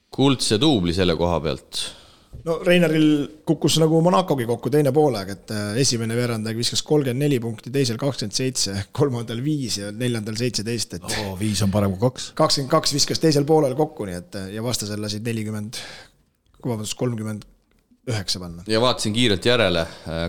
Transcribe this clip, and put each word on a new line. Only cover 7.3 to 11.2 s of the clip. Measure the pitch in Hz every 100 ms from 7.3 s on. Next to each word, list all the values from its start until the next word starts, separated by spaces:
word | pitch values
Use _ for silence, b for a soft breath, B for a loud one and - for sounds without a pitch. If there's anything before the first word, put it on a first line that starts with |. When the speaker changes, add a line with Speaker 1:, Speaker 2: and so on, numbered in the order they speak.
| 135
Speaker 2:
punkti, | 117 110 -
teisel | 127 127 113
kakskümmend | 143 - 110 -
seitse, | 131 131 101 98 98 -
kolmandal | 147 120 113 117
viis | 139 151 117 95
ja | 101
neljandal | 107 123 113 110 107
seitseteist, | 127 - 107 117 104 87
et | -
Speaker 3:
Oo, | -